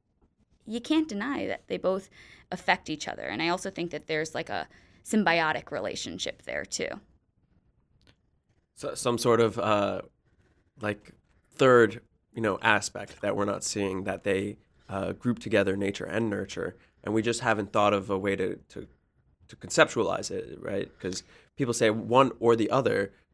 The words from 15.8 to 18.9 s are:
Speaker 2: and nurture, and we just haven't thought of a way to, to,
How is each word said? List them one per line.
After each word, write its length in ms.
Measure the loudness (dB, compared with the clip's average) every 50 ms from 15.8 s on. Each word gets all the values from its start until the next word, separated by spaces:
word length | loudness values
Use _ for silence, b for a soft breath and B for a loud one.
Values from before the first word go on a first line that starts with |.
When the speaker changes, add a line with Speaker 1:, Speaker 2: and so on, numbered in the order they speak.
| -2 -2 -2 -4 -6
Speaker 2:
and 260 | -4 -2 -2 -2 -2
nurture, 460 | -2 -4 -6 -8 -6 -6 -6 -8 -8 b b b b b
and 100 | -4 -2
we 100 | 0 0
just 180 | 2 0 -2 0
haven't 320 | 0 0 0 0 -2 -2
thought 200 | 2 4 4 4
of 180 | 4 2 0 -2
a 80 | -4 -2
way 180 | 0 -2 -2
to, 200 | -2 -2 -4 -6 -8 -14 _
to, 180 | -18 -18 -18 -18